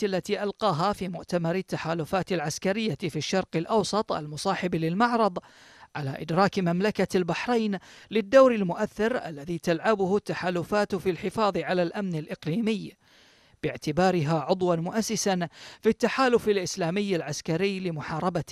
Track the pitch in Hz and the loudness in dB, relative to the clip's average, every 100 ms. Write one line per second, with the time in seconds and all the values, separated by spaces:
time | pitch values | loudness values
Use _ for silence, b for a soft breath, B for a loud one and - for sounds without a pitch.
0 | 208 185 180 196 202 - 214 151 190 202 | 0 -2 -2 -4 -4 0 0 2 0 0
1 | 175 165 - 175 165 185 - 156 160 170 | -6 -8 -4 -2 0 -2 -2 -6 -4 -4
2 | 147 190 - 175 151 - 185 202 220 147 | -2 -2 -2 -2 -2 -2 -2 0 -2 -2
3 | 175 156 - 190 - 160 170 220 180 202 | -4 -4 -2 -2 0 -2 0 0 2 0
4 | - 165 147 151 190 180 180 175 160 185 | -2 -4 -6 -4 -2 -2 0 0 0 2
5 | 233 233 208 175 - B B B B 143 | 2 4 0 0 -12 B B B B -6
6 | 139 139 160 165 196 202 175 175 208 202 | -6 -6 -2 2 2 2 0 2 0 0
7 | 185 190 170 160 - 240 214 190 B B | 0 0 0 -2 0 0 0 -2 B B
8 | B 214 202 262 262 226 185 170 214 - | B -2 6 8 8 6 0 -2 -4 -2
9 | 220 247 - 147 160 170 180 165 202 214 | -2 -2 -6 -10 -6 -4 0 0 2 2
10 | 185 202 - 160 170 175 160 208 202 185 | 2 0 -2 -4 -2 -2 0 0 0 -2
11 | 190 175 190 - 208 180 143 185 170 208 | -2 -2 -4 0 2 2 0 0 0 -2
12 | 190 160 151 196 156 190 214 208 151 - | -4 -4 -6 -8 -4 0 0 -2 -4 -16
13 | b b b b b b 147 127 156 151 | b b b b b b -6 -6 -4 2
14 | 185 180 147 165 139 185 180 165 175 220 | 4 4 2 0 0 0 2 0 0 -2
15 | 208 220 202 185 170 B B B 220 220 | -2 -2 0 0 -2 B B B 0 2
16 | 220 - 262 233 214 202 175 190 165 190 | 0 2 4 4 4 0 0 -2 -2 0
17 | 202 170 147 147 - 165 202 190 185 156 | 0 0 -2 -6 -2 0 0 -2 -4 -6
18 | - 160 185 175 - | -6 -2 -2 -2 -4